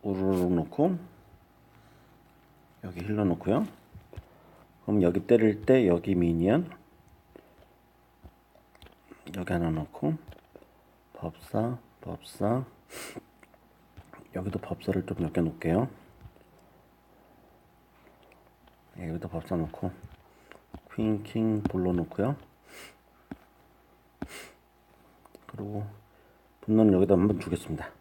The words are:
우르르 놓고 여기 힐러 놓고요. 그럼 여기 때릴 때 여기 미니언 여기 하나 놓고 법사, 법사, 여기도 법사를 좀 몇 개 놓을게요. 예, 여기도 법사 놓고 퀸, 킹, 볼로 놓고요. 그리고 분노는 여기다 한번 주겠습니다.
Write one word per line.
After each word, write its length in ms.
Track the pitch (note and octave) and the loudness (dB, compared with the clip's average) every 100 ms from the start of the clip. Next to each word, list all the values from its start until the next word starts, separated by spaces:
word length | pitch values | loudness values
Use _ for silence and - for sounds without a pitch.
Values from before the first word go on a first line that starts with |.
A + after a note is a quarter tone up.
우르르 420 | G#2+ F#2+ F#2+ F#2+ F2+ | -2 0 2 2 2
놓고 440 | F2 D#2 - D#3+ F3 - - - - _ _ _ - - - - - _ _ _ _ _ _ | 0 -2 0 0 0 -8 -20 -20 -20 _ _ _ -20 -20 -20 -20 -20 _ _ _ _ _ _
여기 160 | F#2 F2+ | -12 -10
힐러 240 | F#2+ G#2 | -4 0
놓고요. 420 | G2+ E2 - A#2+ G#3+ - - - - - - - - - - - | 2 2 2 0 0 -8 -20 -20 -18 -20 -20 -20 -20 -20 -20 -14
그럼 180 | - G#2 | 0 4
여기 240 | F2 F2+ - | 4 2 4
때릴 380 | A#2 A2 G#2 | 6 6 2
때 220 | - C3 G#2+ | 4 6 6
여기 280 | F2 F#2 | 4 2
미니언 560 | F2+ E2+ E2 F2+ C3+ F3 - - _ - - _ - - - - _ _ _ _ _ - _ _ _ _ _ - - _ - - D#2+ | 2 2 2 2 2 0 -10 -20 _ -20 -20 _ -20 -20 -20 -20 _ _ _ _ _ -20 _ _ _ _ _ -20 -20 _ -20 -14 -10
여기 160 | - | -2
하나 180 | F3+ E2 | 0 0
놓고 440 | - D3 - D3 D#3+ - - _ - - _ _ _ _ | -2 -4 -4 -2 -2 -8 -20 _ -20 -20 _ _ _ _
법사, 640 | - F2 - - G#2+ A#2 B2 - _ | -12 -12 -12 -6 -4 -2 -4 -12 _
법사, 640 | - - - - G2+ A#2+ C3 - _ - - - - _ - - _ _ _ - - - - | -14 -14 -14 -4 -2 -2 -4 -14 _ -16 -14 -16 -20 _ -20 -20 _ _ _ -20 -20 -20 -12
여기도 240 | F#2 F#2+ F2+ | -8 -6 -6
법사를 480 | - F2 - F#2+ - | -8 -8 -2 -2 -2
좀 120 | - | -4
몇 140 | E2 | -2
개 80 | F2 | 0
놓을게요. 480 | E2 D#2 E2 F2 B2+ - - - - - - - - - _ _ _ - - - - _ _ _ _ _ - - - - _ _ - _ _ - | -2 -2 0 0 0 -6 -20 -20 -20 -20 -20 -20 -20 -20 _ _ _ -20 -20 -20 -20 _ _ _ _ _ -20 -20 -20 -20 _ _ -20 _ _ -12
예, 100 | F2 | -8
여기도 200 | E2 F2 | -8 -8
법사 280 | E2+ - F2 | -10 -4 -4
놓고 340 | D#2+ - F#2+ - - - - _ - - _ - - | -4 -6 -8 -8 -20 -20 -20 _ -20 -20 _ -20 -14
퀸, 280 | - A2 G#2 | -4 -2 -2
킹, 400 | G#2 A2+ A2+ G#2+ | -4 -2 0 0
볼로 320 | G2+ F#2 F2+ | -2 -2 0
놓고요. 420 | F2+ E2 - G#2+ C#3+ - _ - - - - _ _ _ - - _ _ _ _ _ _ _ - - - - _ _ _ _ - _ - - - | 0 -2 -2 -2 -2 -10 _ -20 -20 -20 -20 _ _ _ -20 -20 _ _ _ _ _ _ _ -14 -14 -18 -20 _ _ _ _ -20 _ -20 -20 -18
그리고 400 | G#2 G#2 G#2 G#2 - _ _ _ _ _ _ | -12 -8 -8 -10 -14 _ _ _ _ _ _
분노는 320 | - A2 A2 | 2 6 8
여기다 220 | F#2 F#2 | 8 6
한번 260 | F#2+ G2+ F#2+ | 6 6 2
주겠습니다. 480 | - F2 - D#2 - - | -2 -6 -4 -8 -8 -14